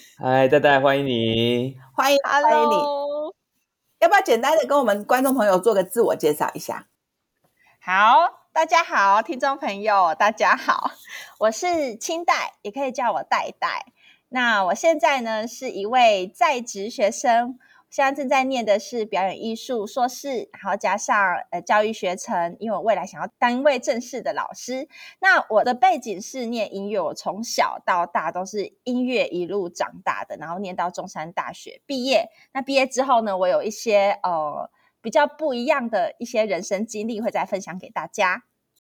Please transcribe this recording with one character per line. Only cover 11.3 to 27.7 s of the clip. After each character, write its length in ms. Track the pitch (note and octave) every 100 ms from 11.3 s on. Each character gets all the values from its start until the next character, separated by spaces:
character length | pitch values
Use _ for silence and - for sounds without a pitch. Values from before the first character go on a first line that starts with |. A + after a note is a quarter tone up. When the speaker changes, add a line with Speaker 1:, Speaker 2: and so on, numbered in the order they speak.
| -
Speaker 3:
我 100 | A3
是 460 | A3+ F4+ E4+ C#4 G#3+
清 260 | - E4
代， 300 | E4+ D4+ - -
也 100 | G#3+
可 140 | A#3
以 80 | C#4
叫 180 | B3+ A#3+
我 120 | E3
代 280 | C#3+ A3+ - -
代。 280 | E3+ - - _ _ _ _
那 340 | B3 A#3+ G#3+
我 100 | F#3
现 260 | G3+ E4 D#4
在 220 | D#4+ C4+
呢， 260 | A3+ A3 A3+
是 220 | - C4
一 160 | - G3+
位 420 | B3+ A#3+ G3+ F#3
在 320 | - E4+ C4+
职 300 | A#3 G3+ G3+
学 200 | A#3+ G#3
生， 480 | A3+ C4+ A#3 A#3+ B3 _ _ _
现 160 | -
在 80 | C4+
正 160 | C4+ C4+
在 140 | C4+
念 220 | C4 C4
的 120 | A3 G3+
是 280 | G#3+ A#3+
表 180 | G#3+ -
演 180 | F#3+ E3
艺 140 | A3+
术 320 | A3+ - B3 G#3
硕 220 | - B3
士， 400 | B3+ C#4 B3+ G3
然 100 | -
后 120 | G3 G3+
加 200 | - G3
上， 200 | - A3+ G3 F3 -
呃， 120 | F3
教 220 | E3+ G#3+
育 80 | G#3+
学 240 | A3 F#3 F#3
程， 400 | - G3+ E3+ F3
因 100 | A3
为 80 | G3
我 60 |
未 140 | G3+ G3
来 100 | E3
想 140 | D#3
要 60 | D#3+ -
当 180 | B3 B3
一 40 |
位 160 | D4 C4
正 220 | D4+ A#3+
式 200 | B3 B3+
的 140 | F3+
老 180 | C#3+ A2
师。 360 | - - C4 C4 - - -
那 260 | F#4+ F4 -
我 140 | G#3+
的 100 | A#3+
背 240 | B3 F#4+ D#4+
景 240 | A#3 F#3
是 260 | A3+ C4 A#3
念 280 | A#3 G3+
音 160 | G3 G3
乐， 100 | G#3
我 140 | D#3+
从 280 | - - F3+
小 380 | A#3 - B2+